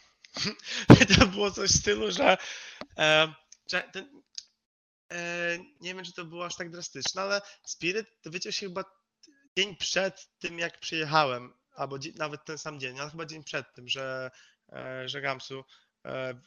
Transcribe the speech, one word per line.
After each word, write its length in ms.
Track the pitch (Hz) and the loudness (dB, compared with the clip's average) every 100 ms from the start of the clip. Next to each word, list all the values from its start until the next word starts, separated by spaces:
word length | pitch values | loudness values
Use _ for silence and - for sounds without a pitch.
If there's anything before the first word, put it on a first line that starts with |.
| _ _ - | _ _ -14
<laughs> 880 | - 202 - - 254 208 - 208 190 | -6 -6 -6 -10 6 12 12 12 8
To 80 | 190 | 6
było 240 | 196 202 | 4 -2
coś 180 | 214 196 | 0 0
w 80 | - | 2
stylu, 320 | 208 208 214 | 2 0 0
że, 260 | 285 262 185 - - - - - - | 2 4 4 0 -14 -14 -16 -10 0
em, 380 | 156 156 160 151 _ - - | 4 4 4 -2 _ -20 -8
że 180 | 180 - | -8 -8
ten, 280 | 190 277 - _ - - _ _ _ _ _ - | -12 -16 -20 _ -20 -20 _ _ _ _ _ -16
e, 460 | 175 170 175 170 170 185 _ | -10 -8 -4 -4 -4 -10 _
nie 140 | 175 185 | -12 -10
wiem, 80 | 175 | -12
czy 80 | |
to 120 | 180 165 | -12 -12
było 200 | 170 175 | -10 -10
aż 100 | - | -8
tak 160 | 170 | -10
drastyczne, 500 | 175 175 - - - | -12 -14 -8 -6 -4
ale 200 | 196 - - - - | -4 -4 -6 -16 -16
Spirit 420 | - 165 208 214 _ | -6 -4 -4 -6 _
dowiedział 300 | 165 180 214 | -12 -10 -8
się 120 | - 202 | -8 -8
chyba 160 | 185 190 _ _ _ _ _ _ 180 | -10 -12 _ _ _ _ _ _ -4
dzień 180 | 202 170 | -4 -4
przed 520 | - 180 190 - - _ | -4 0 -2 -4 -16 _
tym, 200 | 175 170 | -12 -6
jak 200 | 170 - | -8 -8
przyjechałem, 720 | - 165 147 156 139 123 123 - _ | -8 -4 2 4 4 0 -8 -20 _
albo 280 | - 139 139 | -10 -8 -8
dzie-, 120 | 156 - | -10 -8
nawet 300 | 151 147 - | -8 -8 -12
ten 120 | 151 | -10
sam 220 | 156 143 | -10 -10
dzień, 200 | 127 131 | -10 -10
ale 100 | 151 | -10
chyba 160 | 160 156 | -12 -14
dzień 180 | 156 | -14
przed 300 | - 147 - | -10 -10 -10
tym, 140 | - 123 | -14 -8
że, 420 | 135 131 131 127 - - _ _ | -6 -6 -8 -10 -14 -20 _ _
e, 360 | 131 127 131 131 | -14 -12 -10 -10
że 120 | 139 | -6
Gamsu, 420 | 139 127 - 135 - - _ _ 131 | -4 -6 -8 -14 -16 -20 _ _ -10
e, 40 | 131 131 123 | -8 -8 -10